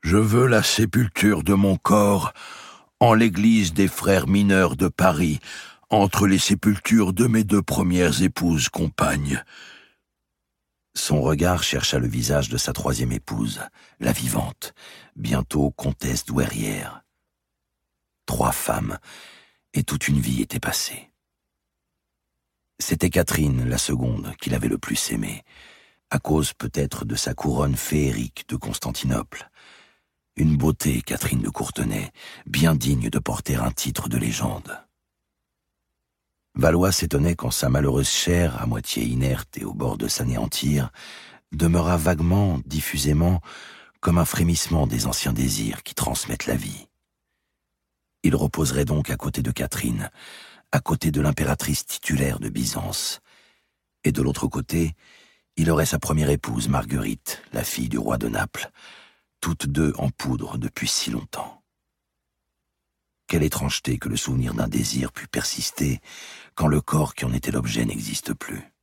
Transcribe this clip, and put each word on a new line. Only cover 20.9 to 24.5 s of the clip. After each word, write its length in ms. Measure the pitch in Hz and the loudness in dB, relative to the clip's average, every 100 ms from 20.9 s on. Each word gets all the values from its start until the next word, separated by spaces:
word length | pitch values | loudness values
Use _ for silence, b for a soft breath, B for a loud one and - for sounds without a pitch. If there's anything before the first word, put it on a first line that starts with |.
| - - _ _ _ _ _ _ _ _ _ _ _ _ _ _ _ _ _ | -8 -18 _ _ _ _ _ _ _ _ _ _ _ _ _ _ _ _ _
C'était 300 | - 78 90 | -6 0 2
Catherine, 580 | 92 85 - 76 64 60 | 2 0 2 2 2 0
la 100 | 62 | -2
seconde, 560 | - 62 62 55 - - | -2 -2 0 -2 -6 -8
qu'il 160 | - | -4